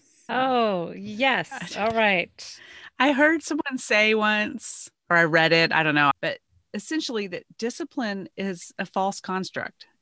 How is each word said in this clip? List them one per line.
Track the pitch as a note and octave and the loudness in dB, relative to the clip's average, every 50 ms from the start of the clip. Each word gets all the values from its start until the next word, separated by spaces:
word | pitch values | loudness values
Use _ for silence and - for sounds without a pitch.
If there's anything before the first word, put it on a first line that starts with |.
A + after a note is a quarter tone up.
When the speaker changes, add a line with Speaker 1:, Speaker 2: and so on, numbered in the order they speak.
| _ _ _ _ _ - | _ _ _ _ _ -6
Speaker 1:
Oh, | A3+ B3 C4 C4+ B3+ A#3+ A3+ G#3+ G3 F3 E3 E3+ - | -4 -2 0 0 2 2 2 0 0 -2 -4 -6 -10
yes. | F#3 G3 G#3 G#3+ G#3 C4 C4+ A#3+ F#3+ D#3 - - B3 F3 F3 - | -12 -12 -10 -4 0 0 2 2 0 -2 -6 -8 -12 -12 -10 -6
Speaker 2:
I | - G3+ | -4 -2
Speaker 1:
All | A3+ A3+ | 0 2
right. | A3+ A3 G#3 G3 F3 F3 - _ - - - - - - - - - - - _ - | 2 2 4 2 2 -2 -4 _ -20 -18 -18 -18 -20 -20 -20 -20 -20 -20 -10 _ 2
Speaker 2:
I | B3+ C#4+ | 2 2
heard | C#4+ B3 D4+ D#4 E4 D#4 | 4 4 4 4 4 2
someone | - - D#4+ D4 - C#4 C4 B3+ | -2 -4 -4 -4 -4 -6 -6 -6
say | - - A#3 G#3 G#3+ A3 A3 | -2 0 2 2 4 4 2
once, | A3 G#3+ G#3+ G#3+ G#3 G#3+ - - G#3+ - - - - - - _ _ _ - | 2 2 2 0 0 -2 -4 -6 -10 -12 -12 -14 -14 -16 -18 _ _ _ 2
or | F3 | 4
I | E3+ E3+ | 6 6
read | D#3 D#3 E3 D#3+ D#3 | 6 6 6 6 6
it, | E3 E3 E3 D#3 | 6 4 4 4
I | - D#3+ | 2 2
don't | D#3 D#3 D3 | 2 2 4
know, | D3 D3 C#3+ - - | 4 4 4 2 0
but | - D#3+ - - _ _ _ _ _ _ | -2 -6 -6 -6 _ _ _ _ _ _
essentially | - G#3 - - D#4+ D#4 - - A#3+ G#3+ G#3 F#3+ | -12 -10 -8 -6 -6 -4 -4 -4 -6 -6 -6 -6
that | F3 - - _ - - | -10 -12 -14 _ -12 -8
discipline | A3+ A#3+ - - E4 - - D4 A#3+ G#3 G3 G3 F3 - - | -8 -6 -6 -6 -10 -8 -6 -6 -4 -4 -4 -6 -8 -10 -10
is | - F#3+ G3 F#3 E3+ - - - - | -8 -6 -6 -6 -8 -12 -16 -10 -10
a | F#3+ | -8
false | - - G3 F#3+ G3 G3 - | -6 -2 -2 -2 -2 -4 -6
construct. | - - F#3 F#3 F#3 - - - - - _ - - _ _ _ | -8 -6 -4 -4 -4 -6 -8 -10 -10 -10 _ -18 -20 _ _ _